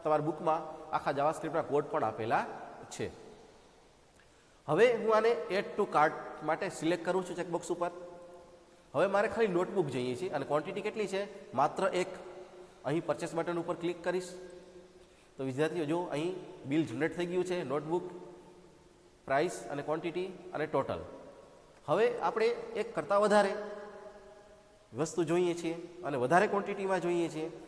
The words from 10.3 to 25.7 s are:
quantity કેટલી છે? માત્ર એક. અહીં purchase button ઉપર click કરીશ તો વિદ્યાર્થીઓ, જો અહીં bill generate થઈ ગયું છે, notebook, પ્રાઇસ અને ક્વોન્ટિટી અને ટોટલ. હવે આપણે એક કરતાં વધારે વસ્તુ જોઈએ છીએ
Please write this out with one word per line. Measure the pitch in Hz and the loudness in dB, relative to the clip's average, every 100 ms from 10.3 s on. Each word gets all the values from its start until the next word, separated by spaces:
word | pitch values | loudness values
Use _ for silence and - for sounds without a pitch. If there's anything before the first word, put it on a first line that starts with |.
| 156 135 | -4 0
quantity | 147 151 190 | 0 0 -4
કેટલી | 202 214 202 | -4 -2 -2
છે? | 190 202 - - | -2 -4 -8 -6
માત્ર | 120 147 - 185 | 2 2 4 0
એક. | 180 180 - - - - - - - 123 | 2 0 -4 -14 -16 -16 -18 -20 -10 -2
અહીં | 156 165 | -2 0
purchase | 156 165 165 | -2 -2 -2
button | 165 175 | -2 -2
ઉપર | 165 170 | -2 -2
click | 165 170 | -2 -2
કરીશ | 180 180 180 - - - - - - - - - - - | -2 -2 -2 -12 -14 -16 -18 -20 -20 -20 -20 -20 -20 -6
તો | |
વિદ્યાર્થીઓ, | 135 127 156 170 147 | -4 2 0 2 0
જો | 170 | 0
અહીં | 175 143 170 185 - - 127 | 0 -2 -2 -4 -10 -14 0
bill | 151 139 | 2 2
generate | 117 156 160 | 0 -2 0
થઈ | 175 | -2
ગયું | 180 | 0
છે, | 180 180 | 0 -2
notebook, | 147 143 151 175 - - - - - - - - - - - - - | -2 -4 0 -2 -2 -12 -16 -18 -20 -20 -20 -20 -20 -20 -20 -20 0
પ્રાઇસ | 135 180 - - | 2 2 -2 -8
અને | 143 | -6
ક્વોન્ટિટી | 143 160 170 170 185 | -2 -2 -2 -4 -6
અને | - - 135 156 | -8 -10 -4 0
ટોટલ. | 143 131 90 - - - - - - - - - | 0 0 -4 -6 -14 -18 -20 -20 -20 -20 -16 0
હવે | 160 240 240 | 4 4 2
આપણે | 170 214 226 | 0 2 2
એક | 240 - - 208 - | 2 -6 -6 -4 -4
કરતાં | 202 202 | 2 4
વધારે | 208 208 185 160 - - - - - - - - - - - - - | 8 6 6 2 -6 -10 -12 -14 -16 -18 -20 -20 -20 -20 -20 -20 -14
વસ્તુ | 113 160 - | -4 -2 0
જોઈએ | 160 175 180 | 2 4 2
છીએ | 170 165 | 0 -2